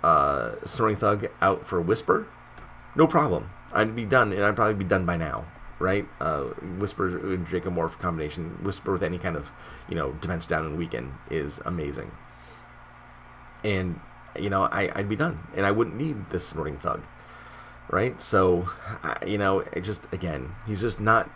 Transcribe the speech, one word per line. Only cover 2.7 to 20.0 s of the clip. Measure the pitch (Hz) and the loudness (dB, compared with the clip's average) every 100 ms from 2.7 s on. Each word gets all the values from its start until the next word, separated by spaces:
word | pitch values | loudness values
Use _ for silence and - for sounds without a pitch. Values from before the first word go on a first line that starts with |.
| - - | -18 -6
no | - 165 | 4 6
problem. | 165 147 85 55 - - | 6 4 0 -2 -14 -2
I'd | - 110 113 | 2 2 0
be | |
done, | 107 - 104 | 4 4 4
and | 95 | 4
I'd | 101 | 2
probably | 104 107 | 4 2
be | 101 | 2
done | 95 95 | 2 2
by | 87 85 | 4 0
now, | 80 57 57 - - - | -2 -4 -8 -14 -16 -2
right? | 92 101 - - | 0 2 -2 -4
Uh, | 76 76 67 - 92 90 | -2 0 -2 -6 -8 -4
Whisper | 101 - 95 90 98 | -4 -2 -2 -2 -2
and | 92 | -2
Dracomorph | 82 90 92 87 80 - | -2 -2 -2 -2 -2 -2
combination, | 90 80 76 82 82 - | -4 -2 -4 -6 -8 -6
Whisper | 98 92 - | -6 -4 -2
with | 92 | 0
any | 87 87 | 0 -2
kind | 92 | -4
of, | 80 69 - - - - | -4 -8 -16 -18 -16 -6
you | 82 | -4
know, | 69 | -4
defense | - 82 85 - | -4 -4 -4 -2
down | 78 | -2
and | 80 78 | -2 -4
weaken | 82 58 64 - - | -4 -4 -6 -12 -4
is | 78 73 - | -4 -4 -6
amazing. | - 87 73 69 - - - - - - - - - - - - - - - - | -6 -4 -4 -6 -10 -14 -20 -20 -20 -20 -20 -20 -20 -20 -20 -20 -20 -20 -20 -6
And, | 107 95 92 82 - - - - | 0 0 0 -4 -10 -20 -14 -6
you | 101 | 0
know, | 98 | 2
I, | 98 95 95 | 2 2 0
I'd | - 101 | 0 -2
be | 107 | 0
done, | 160 80 - - | 0 -2 -6 0
and | 98 | 2
I | |
wouldn't | 104 113 101 | 4 2 0
need | 156 117 - | -4 -4 -4
this | 90 - | -4 -4
Snorting | 80 76 71 | -4 -4 -2
Thug, | 85 - - - - - - - - - - | -2 -4 -6 -18 -20 -20 -20 -18 -20 -18 -2
right? | 92 120 127 | 0 0 -2
So, | - 101 92 87 87 - - 104 | 2 6 6 6 2 -6 -10 -8
I, | 76 - - | -6 -4 -2
you | 101 | 2
know, | 98 98 | 2 2
it | - - | 0 -6
just, | 92 104 | -4 -6